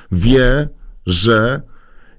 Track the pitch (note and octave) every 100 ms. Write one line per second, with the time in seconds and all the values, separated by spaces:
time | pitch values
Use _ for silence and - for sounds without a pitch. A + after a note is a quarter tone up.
0 | - F2+ A2 C3 B2 C#3 D#3 - - -
1 | F2+ F2+ A2 A2 A2+ C#3+ - - - -
2 | -